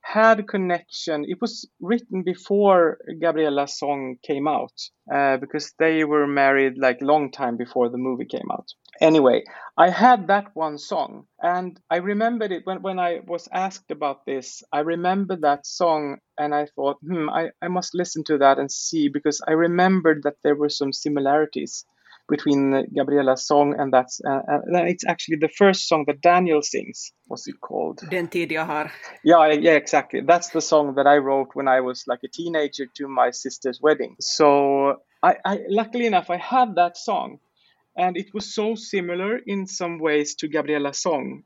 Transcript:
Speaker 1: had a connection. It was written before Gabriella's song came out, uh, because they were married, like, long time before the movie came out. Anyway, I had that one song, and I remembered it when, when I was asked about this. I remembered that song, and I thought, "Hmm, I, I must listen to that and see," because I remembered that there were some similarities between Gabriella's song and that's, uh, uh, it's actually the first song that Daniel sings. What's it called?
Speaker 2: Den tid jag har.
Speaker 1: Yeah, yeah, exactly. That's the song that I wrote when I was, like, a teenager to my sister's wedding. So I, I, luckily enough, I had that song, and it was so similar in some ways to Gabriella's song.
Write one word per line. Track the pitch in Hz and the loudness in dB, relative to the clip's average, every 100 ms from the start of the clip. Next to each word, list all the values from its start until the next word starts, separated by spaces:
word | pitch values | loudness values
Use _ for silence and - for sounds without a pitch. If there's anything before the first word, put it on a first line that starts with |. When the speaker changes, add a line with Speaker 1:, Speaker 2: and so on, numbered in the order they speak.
Speaker 1:
had | - 214 220 214 | -4 2 4 4
a | |
connection. | 208 202 185 175 _ - - 151 147 | 0 -4 -2 -4 _ -12 -6 -6 -6
It | 180 | -6
was | 233 240 - _ | -6 -8 -18 _
written | 175 233 240 185 | -4 -4 -4 -6
before | 180 180 - 202 202 185 165 - - 160 | -6 -8 -2 2 4 6 4 0 -12 -4
Gabriella's | 170 156 156 139 143 - | -2 0 0 0 -4 -4
song | 147 139 131 127 | -4 -4 -6 -12
came | - 143 147 | -6 -2 -2
out, | 147 127 - - _ - | -2 -6 -12 -18 _ -4
uh, | 143 139 135 | 2 2 2
because | 139 151 147 _ | -2 -8 -8 _
they | 160 160 | 2 2
were | 156 151 143 | 2 2 2
married, | 143 135 135 135 131 | 4 4 4 2 2
like, | 131 123 | 0 0
long | 139 151 139 | 2 2 0
time | - 127 117 | -4 -6 -4
before | 120 131 120 | -6 -2 -2
the | 123 | -2
movie | 131 127 | -6 -6
came | 127 - - | -8 -8 -8
out. | - - - _ - | -10 -10 -20 _ 2
Anyway, | 160 156 135 117 - - - - | 4 6 6 4 0 -18 -12 4
I | 170 | 4
had | 180 233 247 170 | 6 6 6 4
that | 202 202 | 0 0
one | - 160 147 | -6 -6 -6
song, | - 180 139 - _ _ | -6 -4 -4 -10 _ _
and | 170 180 180 - _ | -4 -2 -6 -12 _
I | 170 | -2
remembered | 185 208 226 240 214 | -2 0 0 -2 -4
it | 175 - | -6 -6
when, | 190 | -8
when | 190 185 | -6 -2
I | 175 170 | -2 -4
was | - 170 - | -6 -10 -6
asked | 185 190 190 _ | -6 -6 -8 _
about | 151 147 135 - | -6 -6 -6 -8
this. | 135 123 - _ | -8 -8 -20 _
I | 147 | -4
remembered | 156 170 180 196 190 185 | -2 -2 -2 -2 -2 0
that | 151 143 - | 0 0 -4
song, | - 175 156 147 139 _ - | -2 0 0 -4 -10 _ -6
and | 147 | -4
I | 147 147 | -2 -4
thought, | - 139 143 147 | -4 -4 -4 -8
"Hmm, | 180 151 | -4 -2
I, | 160 165 _ | -2 -4 _
I | 185 | -6
must | 180 180 | -6 -4
listen | 175 175 160 | -6 -4 -6
to | 147 147 | -2 4
that | 139 139 | 4 4
and | 139 | -2
see," | - - 165 147 | -6 -6 -2 0
because | 143 151 147 - | 0 -2 -2 -2
I | |
remembered | 160 170 175 185 190 165 151 | 0 2 2 4 4 2 2
that | 147 - | 0 -2
there | 156 147 | 0 0
were | 147 | 0
some | - 139 | -2 -6
similarities | 135 151 143 135 147 151 - - - - _ _ - - | -4 -4 0 2 2 0 -4 -10 -12 -16 _ _ -20 -4
between | 147 - 139 139 135 - | -2 2 2 2 0 -2
Gabriella's | 139 135 143 135 131 - | -2 0 2 2 0 2
song | 147 147 147 | 2 4 0
and | 139 | 2
that's, | 127 127 - | 2 2 -6
uh, | 147 135 - | -4 -2 -2
uh, | 147 - 175 170 | -4 0 0 0
it's | 180 | -2
actually | - 170 - 156 | -4 -4 -4 -2
the | 156 | -2
first | - 202 190 - | 4 4 4 0
song | 160 143 | 0 0
that | 143 | 2
Daniel | 170 180 180 151 | 4 4 4 2
sings. | 147 - - - - _ _ | 0 -6 -8 -14 -18 _ _
What's | - - | -14 -12
it | 135 | -14
called? | - - 156 - 165 | -10 -6 -6 -8 -8
Speaker 2:
Den | 180 170 | -6 -4
tid | 180 170 | -4 -4
jag | 160 | -4
har. | 160 147 151 - - - | -4 -4 -6 -10 -20 -2
Speaker 1:
Yeah, | 147 170 156 | 6 8 8
yeah, | 151 160 | 6 6
exactly. | 151 - 151 - 131 | 4 4 -2 0 -6
That's | 135 170 - | 2 2 2
the | 165 | -4
song | 156 156 143 | 2 2 2
that | 135 143 | 2 6
I | 147 | 6
wrote | 135 135 131 | 4 -2 -2
when | - 139 | -4 2
I | 131 | 2
was, | 127 127 - | 0 -8 -6
like, | 123 | -8
a | 131 | -8
teenager | - 170 160 147 - 131 | -10 -4 -2 -2 -6 -12
to | - 139 | -10 -8
my | 131 123 | 0 0
sister's | 123 135 - 131 123 | 0 -12 -6 -8 0
wedding. | 147 147 123 - | 2 2 -2 -8
So | - - 151 143 139 139 139 - _ _ | -6 4 4 6 2 2 0 -2 _ _
I, | 170 185 | 0 2
I, | 185 202 175 | -2 -6 -2
luckily | 202 226 240 233 | -2 -2 -4 0
enough, | 185 - | 0 -2
I | 175 | -8
had | - 262 247 175 | -2 0 2 2
that | 175 175 | 0 -2
song, | - 190 - - _ _ _ _ _ - | -6 -4 -6 -14 _ _ _ _ _ -4
and | 180 175 | -4 -4
it | 202 | -8
was | 214 - | -10 -8
so | - 214 226 | -4 -4 -4
similar | - 202 175 175 190 247 | -6 -6 -4 -6 -4 -6
in | - 196 190 | -6 -8 -6
some | - 175 170 | -8 -8 -4
ways | 156 151 147 - | 0 0 -2 -6
to | 156 | -4
Gabriella's | 151 147 151 143 143 | -4 -2 -2 -4 -4
song. | 185 151 127 - | -4 -4 -4 -12